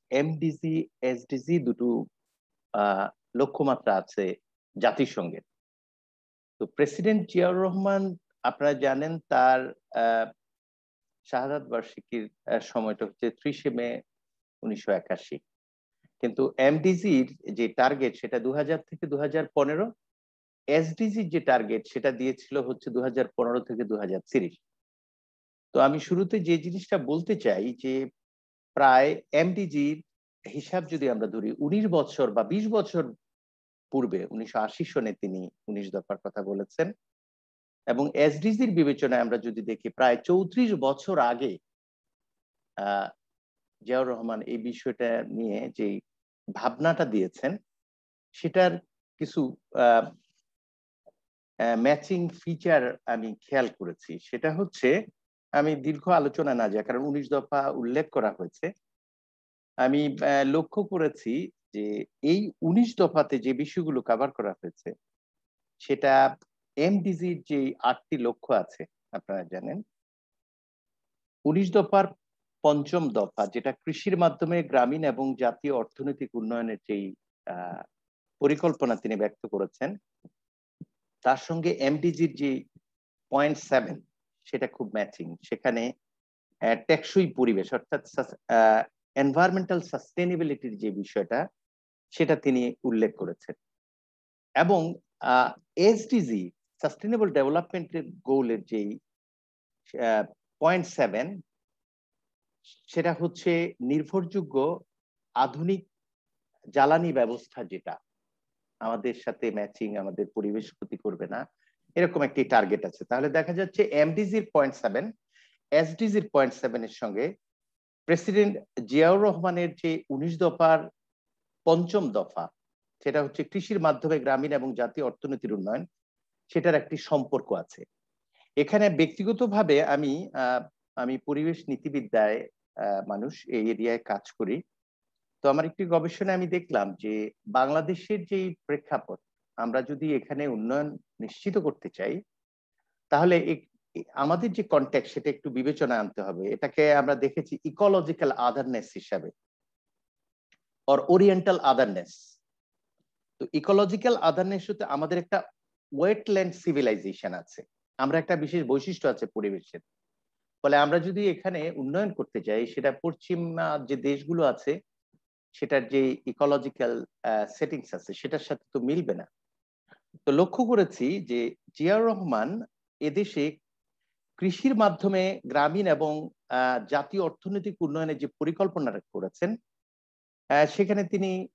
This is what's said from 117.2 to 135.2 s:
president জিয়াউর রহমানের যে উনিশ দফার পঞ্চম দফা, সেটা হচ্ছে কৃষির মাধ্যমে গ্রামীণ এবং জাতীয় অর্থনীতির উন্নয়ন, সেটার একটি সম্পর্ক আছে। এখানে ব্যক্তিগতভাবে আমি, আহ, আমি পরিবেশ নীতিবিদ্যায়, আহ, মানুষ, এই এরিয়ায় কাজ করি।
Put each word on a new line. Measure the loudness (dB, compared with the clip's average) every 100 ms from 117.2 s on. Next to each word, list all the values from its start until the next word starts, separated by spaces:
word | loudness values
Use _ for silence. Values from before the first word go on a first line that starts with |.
| -4 -6 _ _ _ _ _ _
president | -2 0 2 2 2 0 -10 -10
জিয়াউর | 0 4 6 6
রহমানের | 4 2 -2 0 -2
যে | -2 -4 -4 -6
উনিশ | -4 -4 0
দফার | 0 4 4 4 0 _ _ _ _ _ _ _
পঞ্চম | 2 4 4 0 0
দফা, | -2 -4 -8 -10 _ _ _ _ _
সেটা | -2 0
হচ্ছে | -2 -4
কৃষির | -6 -6 -2 0
মাধ্যমে | 2 2 0 0
গ্রামীণ | 2 0 0
এবং | -2 -2
জাতীয় | -4 -4 -2 -6
অর্থনীতির | -4 -8 -6 -4
উন্নয়ন, | -4 -4 -6 -6 _ _ _ _ _ _
সেটার | 0 2
একটি | 2 0 -10
সম্পর্ক | -2 -2 0 -4 -2
আছে। | -6 -6 -18 -20 _ _ _ _ _ _ -2
এখানে | 2 4 4
ব্যক্তিগতভাবে | 4 2 0 -2 0 0 2 4 4
আমি, | 4 0 0 -4 -6
আহ, | -4 0 -2 -4 _ _ -6
আমি | -4 -4
পরিবেশ | -4 -2 -2 -4 -6
নীতিবিদ্যায়, | -6 -4 -6 0 2 4 0 -6 _ _ -6
আহ, | -2 -2 -4
মানুষ, | -6 -6 -10 -6
এই | -2 0
এরিয়ায় | 0 0 -2
কাজ | -2 -6 -6
করি। | -6 -4 -4 -8 _ _ _ _ _